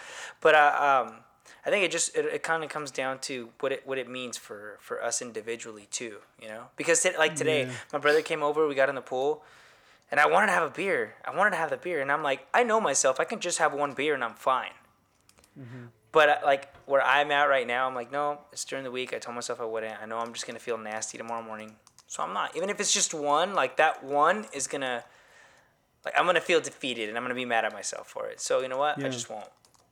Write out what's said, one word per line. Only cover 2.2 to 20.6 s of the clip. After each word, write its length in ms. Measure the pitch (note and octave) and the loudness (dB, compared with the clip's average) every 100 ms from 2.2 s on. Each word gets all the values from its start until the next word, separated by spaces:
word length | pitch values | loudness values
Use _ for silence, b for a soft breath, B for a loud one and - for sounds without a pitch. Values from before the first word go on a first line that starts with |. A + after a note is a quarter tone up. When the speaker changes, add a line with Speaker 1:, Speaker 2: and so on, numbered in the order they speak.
| D3+ | -2
Speaker 1:
it 160 | D3+ | -2
kinda 260 | - D#3+ D3+ | -2 -2 -4
comes 220 | D#3 C#3+ | -8 -8
down 300 | - C3 C3 | -4 -4 -4
to 280 | - B2+ A2+ - | -8 -8 -10 -6
what 120 | C3+ | -4
it, 140 | C3+ C3+ | -4 -6
what 100 | C3 | -6
it 100 | A#2+ | -6
means 280 | B2+ B2 - | -10 -10 -12
for, 400 | - G#2 G#2 G2+ | -12 -14 -14 -14
for 200 | - A#2+ | -10 -4
us 200 | A#2 - | -2 -4
individually 640 | B2 A2 A2+ A#2 A#2 G#2+ G2+ | -6 -8 -8 -8 -10 -16 -10
too, 280 | - A#2 G#2 - _ | -8 -8 -12 -20 _
you 80 | A2 | -14
know? 160 | A2 A#2 - | -14 -14 -4
Because 260 | D#3+ E3 | 2 4
t-, 140 | F#3 D#3 | 4 4
like 180 | D#3 D#3+ | 2 2
today, 260 | D#3 D3+ B2+ | 0 2 0
Speaker 2:
Yeah. 40 | B2 - | -6 -8
Speaker 1:
my 60 | D3 | 0
brother 200 | D3 D#3 | 4 4
came 220 | D#3 D#3 | 2 -2
over, 260 | D3 D3+ D3+ | 0 2 2
we 60 | |
got 160 | C3+ C3+ | 4 2
in 40 | C3+ | 0
the 40 | |
pool, 420 | - C3 C#3+ D3+ b b b b b b - | -4 -2 0 -2 b b b b b b -2
and 100 | C#3 | 4
I 60 | D3+ | 6
wanted 220 | F3 G#3 | 6 4
to 40 | |
have 100 | F3 | 2
a 80 | D3+ | 0
beer. 440 | D3+ G3 C#3 A2 - | -2 0 0 -2 -6
I 100 | - | -6
wanted 160 | D3 G3+ | 2 2
to 40 | E3 | 2
have 140 | D#3 | -2
the 80 | - | -4
beer, 220 | F3+ D#3 | -4 -4
and 100 | C#3 | 0
I'm 100 | D3+ | 0
like, 240 | D3 C#3 - | 0 -2 2
"I 80 | G#3+ | 2
know 160 | A#3+ A3 | 4 4
myself, 360 | E3 C3+ C3+ C3+ | 2 2 2 2
I 60 | |
can 160 | E3+ A3 | 0 -2
just 180 | F3 E3+ | -4 2
have 140 | D#3 | 2
one 200 | C#3+ C#3+ | 2 -2
beer 200 | C3 D3+ | 0 -2
and 80 | C3+ | 0
I'm 120 | A#2 | -2
fine." 360 | G#2 C3 B2+ G2 - _ _ _ _ _ _ _ D3 | -2 0 0 -2 -12 _ _ _ _ _ _ _ -18
Speaker 2:
Mm-hmm. 280 | A#2+ B2+ A#2+ _ _ | -16 -16 -18 _ _
Speaker 1:
But, 160 | D#3+ D3 | 6 6
uh, 100 | D3 | 6
like, 280 | D3 C#3 - - | 2 2 0 -14
where 180 | - C#3 | 0 2
I'm 300 | B2+ C#3+ D3 | 4 4 4
at 120 | C#3+ C#3+ | 4 4
right 180 | C3+ A#2+ | 2 2
now, 220 | B2 C3 | 0 -2
I'm 60 | B2 | -4
like, 160 | A#2+ | -6
"No, 260 | C#3 D3 D3 - | -4 -4 -4 -10
it's 120 | - | -12
during 200 | - C3+ | -8 -8
the 80 | C3 | -6
week. 200 | B2+ B2+ | -6 -6
I 40 | A2+ | -6
told 160 | A#2+ | -8
myself 260 | A#2+ A#2 A#2 | -8 -6 -6
I 40 | |
wouldn't. 360 | A2+ A2 A2 G#2+ | -4 -4 -6 -8
I 60 | A2 | -8
know 120 | A2+ | -6
I'm 140 | A#2 | -6
just 140 | A2+ - | -8 -10
gonna 140 | A2+ | -10